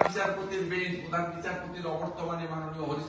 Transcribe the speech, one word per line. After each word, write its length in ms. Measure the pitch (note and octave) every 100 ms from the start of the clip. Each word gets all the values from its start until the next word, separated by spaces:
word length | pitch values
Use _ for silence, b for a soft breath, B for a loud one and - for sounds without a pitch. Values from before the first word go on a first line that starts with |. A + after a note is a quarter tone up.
বিচারপতির 600 | G3+ G3+ G3 - F#3+ F#3+ E3+
বেঞ্চ, 240 | F3+ F3+ E3+
প্রধান 220 | E3 E3+ E3+
বিচারপতির 520 | E3+ F#3 F3 E3 F3 E3
অবর্তমানে 500 | D#3 F3 - E3+ E3 D#3+
মাননীয় 320 | D#3+ D#3 D#3+ D3
হরিশ 200 | D3